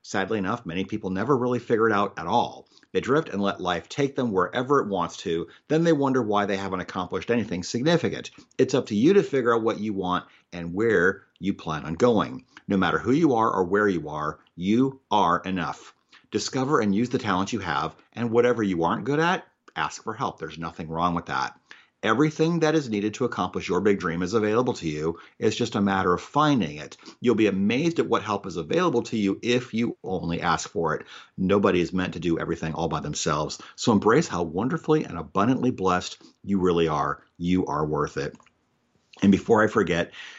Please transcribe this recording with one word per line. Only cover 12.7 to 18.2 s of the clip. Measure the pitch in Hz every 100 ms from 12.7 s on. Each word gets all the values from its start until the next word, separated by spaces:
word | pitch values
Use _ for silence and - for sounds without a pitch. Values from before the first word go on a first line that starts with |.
| 98
matter | 87 80
who | 110
you | 147 160
are | 113 113
or | 95 90
where | 101 104
you | 85 76
are, | 76 76 - _ -
you | 90 113 135 131 _
are | 104 87 87
enough. | 95 92 78 - - _ _ - _
Discover | 107 - 135 131 147
and | 107 98
use | 127
the | 135
talent | 107 90 98
you | 110
have, | 90 71 80 - _
and | -